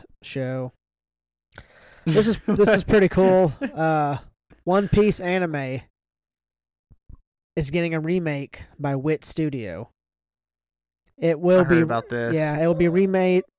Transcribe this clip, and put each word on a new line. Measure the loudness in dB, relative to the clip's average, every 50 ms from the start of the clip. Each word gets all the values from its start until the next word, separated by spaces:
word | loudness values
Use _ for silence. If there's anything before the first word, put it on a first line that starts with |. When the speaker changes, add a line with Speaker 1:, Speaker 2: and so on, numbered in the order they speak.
| -18 -20 _ _
Speaker 1:
show. | -18 -12 -8 -8 -6 -6 -6 -8 -8 -10 -14 _ _ _ _ _ _ _ _ _ _ _ _ _ _ _ _ -20 -20 _ _ _ -20 -20 _ _ -4
This | 0 2 2 2 2
is, | 0 -2 -2
this | -2 2 2 4 4
is | 4 2 2
Speaker 2:
<laughs> |
Speaker 1:
pretty | 2 2 4 4 2
cool. | 2 2 4 4 4 4 4 2 0 -4 -8 -8 -4
Uh, | -2 -2 0 0 0 -2 -2 -4 -6 -10 -16 _ _ _ _ _ _
One | -4 0 0 0 0 2
Piece | 2 4 4 4 2 0
anime | -2 -2 -2 -2 -2 -2 -4 -4 -6 -6 -8 -8 -10 _ _ _ _ _ _ _ _ _ _ _ _ _ _ _ _ _ _ _ _ _ _ _ _ -20 -20 -20 _ _ _ _ _ _ -8
is | -8 -6 -4
getting | -4 -4 -2 -2
a | -2 -4
remake | -2 -2 -2 -2 -2 -4 -4 -6 -8 -12 -14 -20 -20 -20 _ -8
by | -6 -4 -4
Wit | -2 -2 -2 -2 -2 -4
Studio. | -6 -6 -4 -4 -4 -4 -6 -8 -10 -10 -12 -14 -16 _ _ _ _ _ _ _ _ _ _ _ _ _ _ _ _ _ _ _ _ _ _ _ _ _ -2
It | 0 0 0 2
will | 2 4 6 6
Speaker 2:
I | 6
heard | 4 4
Speaker 1:
be | 2
Speaker 2:
about | 2 2 -2 -4 -4 -4
this. | -6 -4 -4 -2 -2
Speaker 1:
Yeah, | -2 -2 -2 -2 0
it | 0
will | 0 0
be | 2 0
remade, | 0 2 2 0 0 0 0 0 2 2 0 -2 _ _